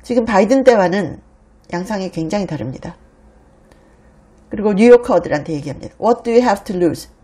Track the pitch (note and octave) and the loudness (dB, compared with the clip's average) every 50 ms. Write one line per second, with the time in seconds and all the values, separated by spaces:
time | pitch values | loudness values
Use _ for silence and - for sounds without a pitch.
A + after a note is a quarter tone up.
0 | _ - A#3+ B3 A#3 A3+ G#3+ F#3+ G#3+ G3 C4+ C4+ B3+ C4 A#3+ G#3 F#3 F3 F3 G#3 | _ -2 -4 -2 -2 0 2 2 2 4 2 4 6 6 6 6 2 0 0 -2
1 | F#3 C#3+ - - _ _ _ _ _ _ _ _ _ _ - F3 F#3 F#3+ A3 G3 | -4 -6 -8 -14 _ _ _ _ _ _ _ _ _ _ -10 -10 -8 -6 -8 -8
2 | F#3 F3+ - E3+ D#3+ D#3 G3+ G#3 F#3+ - D#3 C3+ A#2 B2+ C3+ - - - - _ | -8 -8 -8 -8 -6 -4 -4 -6 -6 -6 -8 -8 -8 -10 -12 -12 -16 -18 -18 _
3 | _ _ _ _ _ - _ _ _ _ _ _ _ _ _ _ _ _ _ _ | _ _ _ _ _ -20 _ _ _ _ _ _ _ _ _ _ _ _ _ _
4 | _ _ _ _ _ _ _ _ _ _ - G#3+ G3+ G#3+ G#3 F#3 A3+ A#3+ A#3+ A#3+ | _ _ _ _ _ _ _ _ _ _ -8 -2 -2 0 2 4 8 8 8 6
5 | A#3+ - A3+ E3+ E3+ - C#3 D3+ C#3 - D#3+ C#3+ D3 C#3+ C3 - - - _ _ | 6 2 0 0 0 -2 -4 -4 -4 -6 -8 -8 -8 -10 -12 -12 -14 -18 _ _
6 | - A3 A#3 A#3 - A#3 A3+ A#3+ B3 A#3+ G3+ G3+ - - G3 F3+ F3 D#3+ D3 - | -2 -2 -2 -2 -2 0 2 2 2 2 -2 -2 -6 -8 -4 -2 0 0 -2 -4
7 | - - _ _ | -12 -20 _ _